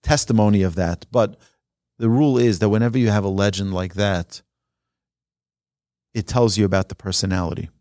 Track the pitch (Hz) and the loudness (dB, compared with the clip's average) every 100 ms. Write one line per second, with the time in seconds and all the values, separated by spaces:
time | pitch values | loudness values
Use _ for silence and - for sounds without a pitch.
0 | - 147 - 113 104 101 95 85 87 87 | 0 0 2 2 4 4 0 0 -2 -4
1 | - 127 104 - _ _ _ _ _ _ | -2 0 0 -4 _ _ _ _ _ _
2 | 113 120 147 123 120 92 104 107 117 123 | 0 2 2 4 2 2 0 2 0 0
3 | 113 104 98 95 101 95 98 92 92 95 | 2 2 0 0 0 0 -4 -4 -6 -4
4 | 101 90 85 - _ _ _ _ _ _ | -2 -2 -6 -16 _ _ _ _ _ _
5 | _ _ _ _ _ _ _ _ _ _ | _ _ _ _ _ _ _ _ _ _
6 | _ 113 - 123 117 104 101 95 95 - | _ -8 -2 2 2 2 0 0 -2 -8
7 | 98 - 95 92 85 - - _ | -6 -4 -2 -2 -4 -6 -12 _